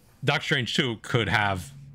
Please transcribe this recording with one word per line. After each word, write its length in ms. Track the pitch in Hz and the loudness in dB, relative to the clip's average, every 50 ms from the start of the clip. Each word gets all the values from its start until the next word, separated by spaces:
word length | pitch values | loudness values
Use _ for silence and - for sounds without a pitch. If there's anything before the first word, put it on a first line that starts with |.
| - - - - - | -20 -20 -16 -6 -2
Doctor 200 | 131 143 - - | 0 0 0 2
Strange 300 | - 156 139 120 101 - | 0 0 0 0 0 0
two 220 | - 156 127 113 101 | 0 0 0 -2 -6
could 260 | - - - 123 113 95 | -4 0 0 2 2 4
have 440 | 85 107 104 101 98 92 87 - - - - - - | 2 4 4 2 0 -2 -4 -10 -14 -18 -18 -18 -20